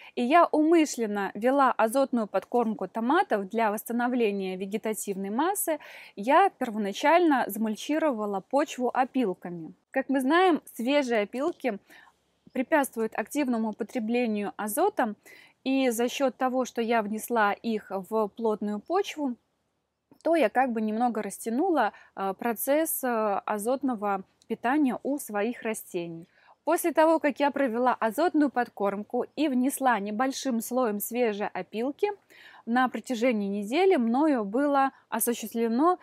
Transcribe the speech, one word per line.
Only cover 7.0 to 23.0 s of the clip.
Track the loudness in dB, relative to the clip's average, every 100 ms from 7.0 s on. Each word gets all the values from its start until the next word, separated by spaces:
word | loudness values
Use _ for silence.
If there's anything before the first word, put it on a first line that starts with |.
| 4 4 4 2 0
замульчировала | -4 -4 -4 -4 0 0 -2 -4 -6
почву | -2 0 0 -2 -2
опилками. | 0 0 0 -2 -2 -8 -12 -12 -18 _
Как | -4 -2
мы | 0
знаем, | 2 4 4 2 -2 -6
свежие | 0 2 2 0
опилки | -2 -2 -4 -2 -4 -4 _ -20 -20 _ _ _ _
препятствуют | -6 0 0 0 -2 -6 -4
активному | -6 -2 -2 0 -2
потреблению | -4 -6 -6 -2 0 0 -2 -4 -6
азота, | -4 0 0 2 -2 -4 -16 -20 -20 _
и | -2 2 2
за | 2 -2
счет | 0 -2 0
того, | -2 0 -2
что | -2
я | 0 0
внесла | 0 -4 -2 2 2
их | 0 -4 -4 -4
в | -8 -4 -2 -2
плотную | -2 -2 -2 -4 -6
почву, | -2 -2 -2 -4 -4 -6 _ _ _ _ _ _ _ _
то | 0 4
я | 4
как | 2 0
бы | 0
немного | -2 0 0 -2
растянула, | -6 -8 -6 -2 2 2 0 -2 -16 -8
э, | -6 -4
процесс, | -4 -4 0 0 0 -2